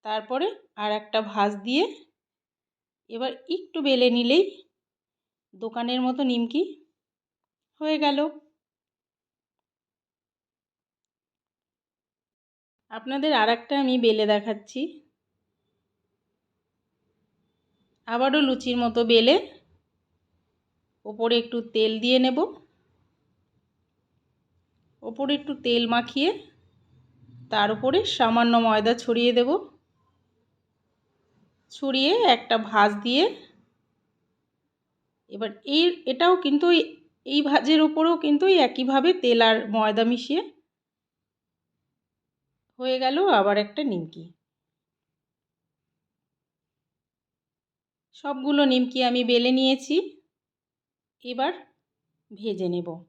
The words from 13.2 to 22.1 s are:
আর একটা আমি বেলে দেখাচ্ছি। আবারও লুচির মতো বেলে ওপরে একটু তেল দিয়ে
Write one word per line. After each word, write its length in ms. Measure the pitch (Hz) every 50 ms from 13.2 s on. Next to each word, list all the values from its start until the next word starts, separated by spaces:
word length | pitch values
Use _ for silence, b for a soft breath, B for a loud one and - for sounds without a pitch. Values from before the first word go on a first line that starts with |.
| 269 311 302
আর 160 | 240 214 220
একটা 300 | 233 233 - - 285 277
আমি 180 | 277 262 254 254
বেলে 260 | 233 226 220 220 214
দেখাচ্ছি। 560 | 208 214 208 202 226 214 202 - - - 262 285 349 - - _ _ _ _ _ _ _ _ _ _ _ _ _ _ _ _ _ _ _ _ _ _ _ _ _ _ _ _ _ _ _ _ _ _ _ _ _ _ _ _ _ _ _ _ _ _ _ _ _ _ _ _ _ _ _ _ _ _ _ _ _
আবারও 340 | - 233 240 254 269 262 302
লুচির 360 | 285 262 262 254 - 254 247 240
মতো 260 | 240 233 226 233 233
বেলে 300 | 226 240 226 226 240 302 415 - - - - _ _ _ _ _ _ _ _ _ _ _ _ _ _ _ _ _ _ _ _ _ _ _ _ _ _ _ _ _
ওপরে 320 | 208 214 214 226 233 240 233
একটু 240 | 226 233 - 233
তেল 380 | 226 - - 226 220 220 220 220
দিয়ে 200 | 220 240